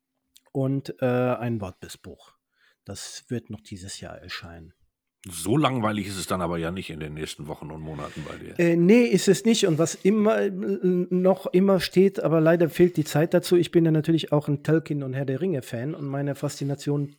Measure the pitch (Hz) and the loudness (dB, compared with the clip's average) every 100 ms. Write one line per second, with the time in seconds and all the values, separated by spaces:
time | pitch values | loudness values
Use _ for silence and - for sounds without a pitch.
0 | _ _ _ _ _ 139 135 139 - - | _ _ _ _ _ -4 -2 -2 -6 -4
1 | 127 123 127 123 120 113 92 - - - | -2 0 0 -2 -4 -4 -6 -12 -18 -18
2 | - - _ _ _ _ _ _ - 98 | -20 -20 _ _ _ _ _ _ -16 -14
3 | - - - 120 - 107 - 95 95 - | -14 -14 -8 -8 -8 -16 -14 -16 -14 -14
4 | 85 80 90 - 87 85 80 _ _ _ | -16 -16 -14 -14 -14 -18 -20 _ _ _
5 | _ _ 98 85 92 143 139 127 107 104 | _ _ -16 -8 -2 2 2 0 -2 -2
6 | 98 95 85 95 85 85 82 92 85 78 | -6 -8 -6 -4 -2 -4 -4 -6 -10 -10
7 | 76 78 78 - 73 76 76 78 78 - | -10 -10 -10 -10 -14 -12 -12 -12 -12 -10
8 | - 160 147 80 - - 170 170 175 233 | -12 -12 -14 -14 -10 0 2 4 6 6
9 | 240 190 - 180 226 233 190 156 160 - | 6 4 4 2 2 2 2 2 0 0
10 | 190 220 208 214 202 185 208 196 185 180 | 2 4 4 2 0 -2 -4 0 2 2
11 | 180 185 180 185 - 180 196 190 - 180 | 0 2 2 2 2 2 4 4 2 4
12 | 196 - 147 160 160 170 160 - 180 156 | 4 4 2 4 4 4 2 4 4 2
13 | 147 147 170 175 - 175 156 170 165 156 | 0 0 2 2 4 2 4 4 4 2
14 | 151 160 - 147 151 143 143 160 160 147 | 2 0 2 0 0 -2 2 0 0 -6
15 | 131 135 135 135 190 139 - 117 135 160 | -4 -6 -4 -2 -2 -4 -6 -6 -6 -6
16 | 139 139 143 135 147 - 139 139 143 143 | -6 -4 -4 -4 -6 -6 -6 -4 -2 -2
17 | 143 | -4